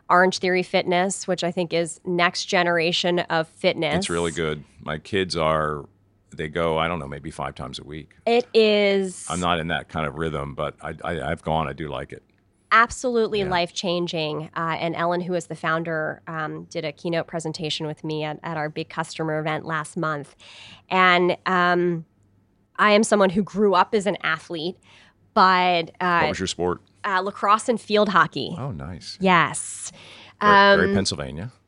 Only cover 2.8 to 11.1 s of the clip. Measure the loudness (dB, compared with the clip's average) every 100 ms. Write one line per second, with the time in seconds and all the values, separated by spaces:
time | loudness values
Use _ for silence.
2.8 | 0 0 0 0 0 -2 -4 _ -2 0
3.8 | -2 -2 -2 0 -2 -2 -2 -4 -8 _
4.8 | -8 -8 -4 -2 -2 0 2 2 0 -4
5.8 | -10 _ _ _ _ -10 -6 -2 0 0
6.8 | 0 -4 -8 -12 -12 -10 -10 -10 -12 -12
7.8 | -14 -16 -16 _ -2 0 0 2 4 4
8.8 | 2 0 -2 -6 -8 -4 0 0 0 -4
9.8 | -4 -4 -4 -4 -6 -4 -8 -6 -8 -8
10.8 | -12 -10 -8